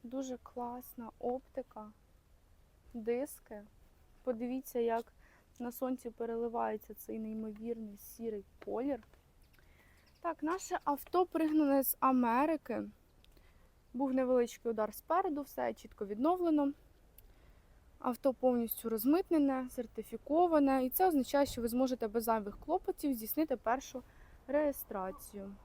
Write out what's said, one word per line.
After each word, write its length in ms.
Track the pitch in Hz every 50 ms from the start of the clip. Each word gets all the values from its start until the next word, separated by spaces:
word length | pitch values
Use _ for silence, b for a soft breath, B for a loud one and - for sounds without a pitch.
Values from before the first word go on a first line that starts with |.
| -
Дуже 340 | 233 240 269 269 262 247
класна 720 | 240 - - - 247 240 240 240 247 247 - - - 233 220 - _
оптика, 720 | - 240 247 262 - _ _ 269 247 _ - 220 214 214 214 _ _ _ _ - _ _ - _ _ _ - _ _ _ _ _ _ - -
диски. 680 | 240 214 226 240 240 277 294 - - _ - 226 208 202 214 - - - - _ _ - _ - - -
Подивіться, 560 | 254 247 220 247 240 254 262 262 - - 247
як 340 | 233 233 226 233 233 - _ b b b b b b b _ -
на 120 | 240 240
сонці 380 | 240 - 269 254 262 247 - 240
переливається 840 | 226 - 233 233 233 226 233 233 226 233 226 220 214 214 - - 214
цей 260 | - - - 220 220
неймовірний 800 | 220 220 220 220 220 220 208 214 220 233 233 226 220 208 202
сірий 480 | 202 - - - - 226 226 220 202 196 _ - - -
колір. 340 | 208 202 214 254 285 277 233 - _ - _ _ _ _ _ - _ b b b b b b b b b b b b b _
Так, 220 | - 339 320 - 294
наше 360 | 311 349 392 - - 359 330 -
авто 420 | - 285 269 - - - 349 370
пригнане 580 | 349 - 320 320 311 311 311 302 277 277 277 262
з 140 | - - _
Америки. 840 | - 262 262 254 247 233 226 247 285 320 320 294 _ - 226 214 208 208 - _ _ _ _ - - - b b b b b b b b b b _ _ -
Був 180 | 247 277 269 254
невеличкий 580 | 262 262 247 254 247 240 233 - - _ 233
удар 220 | 233 214 214 214 214
спереду, 480 | - _ - 320 359 392 370 294 294
все 320 | 277 - - - 247 240 226
чітко 320 | - - 214 - - 214
відновлено. 680 | 196 208 208 254 320 359 370 349 339 311 294 285 277 285 - - - _ _ - - _ - b b b b b b b b b b b b b b - -
Авто 340 | - 247 240 - - 277 247
повністю 560 | _ - 254 247 240 233 226 - - - 233
розмитнене, 800 | 220 220 214 262 302 359 381 - 349 311 285 269 269 262 254 254
сертифіковане, 1160 | - - 233 226 - - 214 - - 220 - - 285 330 359 349 320 302 285 269 269 269 254
і 40 | 254
це 180 | - - 370
означає, 380 | 381 320 277 247 - - 285 285
що 160 | 269 - 247
ви 60 | 226
зможете 400 | 233 226 247 262 254 254 247 233
без 160 | 214 208 233 220
зайвих 360 | 233 226 220 202 208 208 -
клопотів 540 | - - 320 370 - - 359 - - 294 269
здійснити 440 | 220 220 220 - 294 320 311 262
першу 460 | 220 - 226 233 269 - - - 254 - b b b b b b b b
реєстрацію. 1080 | - 262 294 302 294 269 - - - 214 196 185 190 190 - - - - 202 190 196 196 196